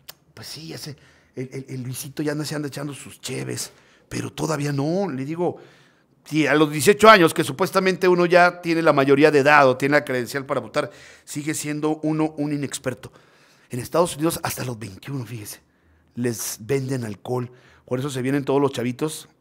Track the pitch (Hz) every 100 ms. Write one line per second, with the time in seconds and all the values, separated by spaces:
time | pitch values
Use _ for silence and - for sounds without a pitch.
0 | - - _ - - 147 160 135 156 135
1 | _ _ _ - 131 135 135 131 123 127
2 | 139 135 147 147 151 151 143 143 143 135
3 | 101 - - 131 131 120 - _ _ _
4 | - 123 117 - 151 147 143 139 147 185
5 | 190 131 135 165 170 - - _ _ _
6 | _ _ - 151 135 147 156 151 139 202
7 | 220 214 160 - 143 135 180 190 190 180
8 | 185 180 175 175 180 180 170 165 165 143
9 | 135 139 151 147 139 147 135 127 139 147
10 | 143 127 113 143 135 135 107 151 139 -
11 | - - - 147 147 147 151 151 156 156
12 | 156 156 156 156 147 143 135 - 135 131
13 | - - _ _ _ _ - 123 113 156
14 | 175 143 165 165 - - 123 110 107 95
15 | - 139 110 117 104 - _ _ _ _
16 | _ 117 120 110 - - 110 139 131 135
17 | 110 98 - 123 123 - _ _ - 127
18 | 143 127 127 143 139 139 143 131 120 123
19 | 156 156 - _